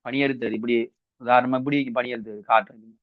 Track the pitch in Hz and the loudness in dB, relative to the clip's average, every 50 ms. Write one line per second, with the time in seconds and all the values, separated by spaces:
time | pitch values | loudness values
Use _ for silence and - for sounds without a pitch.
0 | _ 123 123 135 139 139 135 123 117 113 110 107 110 120 120 117 117 120 _ _ | _ -6 -2 0 0 0 -2 -2 -4 -4 -4 -4 -2 0 0 0 0 -2 _ _
1 | _ _ _ _ 131 117 123 127 123 127 131 131 127 139 147 143 139 127 117 127 | _ _ _ _ 0 4 4 4 4 4 -2 -2 -2 -2 -2 -2 -2 -2 -4 -4
2 | 123 123 123 117 107 113 107 104 101 - 113 113 107 101 - 113 107 113 113 _ | -4 -4 -6 -8 -10 -12 -14 -16 -2 2 4 4 4 2 -12 -20 -20 -20 -20 _